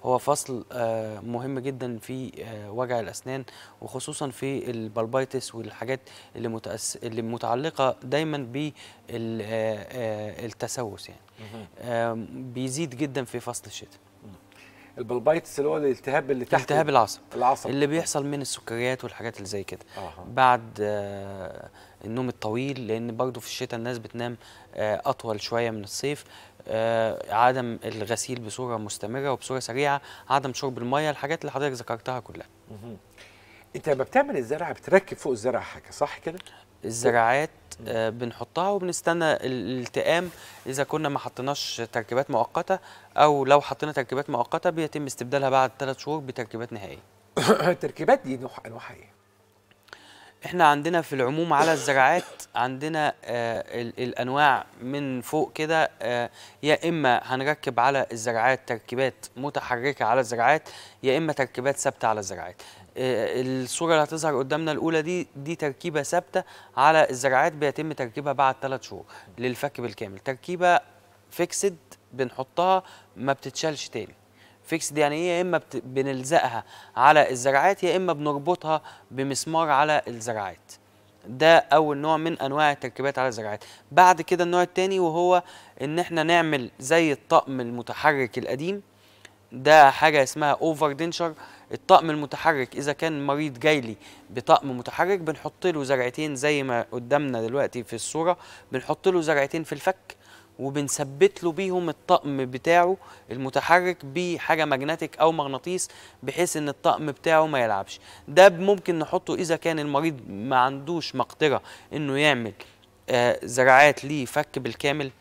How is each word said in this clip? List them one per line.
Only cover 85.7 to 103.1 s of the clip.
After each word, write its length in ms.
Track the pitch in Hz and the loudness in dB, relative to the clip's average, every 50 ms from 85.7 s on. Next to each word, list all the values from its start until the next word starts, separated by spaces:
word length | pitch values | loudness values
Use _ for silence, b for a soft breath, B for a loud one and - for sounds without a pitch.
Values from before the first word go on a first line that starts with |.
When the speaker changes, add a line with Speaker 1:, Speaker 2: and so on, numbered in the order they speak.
| B - | B -8
Speaker 1:
ان 180 | 127 143 156 170 | -6 -4 -2 -2
احنا 240 | 175 - 170 165 156 | -2 -2 0 0 2
نعمل 480 | 165 175 170 165 156 151 135 120 101 _ - | 4 4 4 4 4 0 -2 -2 -6 _ -12
زي 320 | 131 127 160 170 165 156 | 0 4 4 4 4 4
الطقم 500 | 139 - _ _ 165 151 - 135 135 127 | 0 -2 _ _ 4 4 4 2 -6 -6
المتحرك 760 | 123 117 120 120 117 - 120 - - 151 151 139 127 113 - | -6 -6 -6 -8 -8 -10 -10 2 2 2 4 4 -2 -2 -4
القديم، 440 | 127 110 - 120 135 160 180 202 202 202 _ b b b b b b b b b b b _ | -6 -4 -4 -6 -4 -4 -6 -6 -6 -10 _ b b b b b b b b b b b _
ده 400 | - 123 131 147 156 156 143 135 | -14 0 6 10 12 12 12 12
حاجه 320 | 131 - 151 160 151 147 131 | 10 6 4 6 6 6 4
اسمها 280 | 127 - 151 151 143 | 2 0 0 2 2
اوفر 400 | 131 - - 165 156 139 156 147 | 2 2 2 0 2 2 0 0
دينشر. 420 | 139 143 165 175 160 - 170 165 156 B B B B B B B - | 0 -2 -6 -6 -2 -4 -4 -4 -4 B B B B B B B -12
الطقم 360 | - _ - 190 175 156 160 | -10 _ 8 8 8 8 4
المتحرك 640 | 151 151 147 131 - - - 160 160 135 123 - - | -2 -2 -4 -6 -8 0 2 2 2 2 -2 -4 -6
اذا 180 | - 139 147 143 | -4 -4 -4 -2
كان 340 | - 160 160 156 143 139 | -2 -2 -2 -2 -2 -2
مريض 320 | 143 139 147 156 151 127 120 | -2 -2 -2 -2 -6 -6 0
جاي 220 | 135 156 156 147 | 2 4 4 4
لي 140 | 123 110 107 B B B B B B - | 0 -6 -10 B B B B B B -10
بطقم 480 | 101 123 - - 160 - - 139 127 | -10 -6 4 4 4 4 4 -2 -6
متحرك، 420 | 123 120 - - - 170 180 202 185 | -6 -8 -8 -2 0 2 2 2 0
بنحط 480 | 165 156 156 - - 151 _ _ - | 0 -6 -6 -6 -8 -12 _ _ -2
له 160 | 185 165 151 139 | 0 0 0 0
زرعتين 520 | 127 139 127 123 123 123 - 156 151 143 | 0 0 2 0 -2 -2 -4 -6 -6 -4
زي 280 | 127 135 151 151 143 135 | -2 0 2 2 2 0
ما 220 | 131 123 117 107 - | 0 -2 -2 -2 -4
قدامنا 500 | - 123 120 120 143 147 151 135 123 117 | -8 -10 -2 0 0 0 2 0 -2 -2
دلوقتي 420 | 113 113 123 143 127 - - 127 110 | -2 -2 0 -2 -2 -2 -4 -8 -10
في 100 | - 117 | -8 -10
الصوره، 440 | 110 - - - 156 165 175 175 B B B B B B B | -10 -8 -6 -4 0 0 0 0 B B B B B B B
بنحط 360 | - 131 - - 156 _ - | -8 -8 -4 -4 -6 _ 2
له 140 | 190 185 180 | 2 2 2
زرعتين 420 | 156 151 156 143 139 139 - 165 160 | 2 2 2 2 2 0 -2 -6 -6
في 100 | - 151 | -6 -8
الفك، 420 | 143 - 190 190 _ _ - - B B B B B B B B - | -2 -2 -2 -2 _ _ -20 -20 B B B B B B B B -8
وبنثبت 840 | 127 139 139 147 143 131 - - 147 135 139 143 185 196 - - 170 | -8 -4 -4 -4 -4 -4 -4 -4 -6 -8 2 4 4 4 4 0 -4
له 80 | 170 | -4
بيهم 380 | 156 165 196 185 180 180 175 165 | -4 -2 -4 -2 -2 -2 -2 -2
الطقم 560 | 143 _ _ - 180 - - 143 139 135 131 | -6 _ _ 4 4 4 4 -2 -4 -4 -4
بتاعه 520 | 127 127 131 - 165 170 175 175 175 196 - B B | -4 -6 -4 2 4 6 6 6 4 0 -4 B B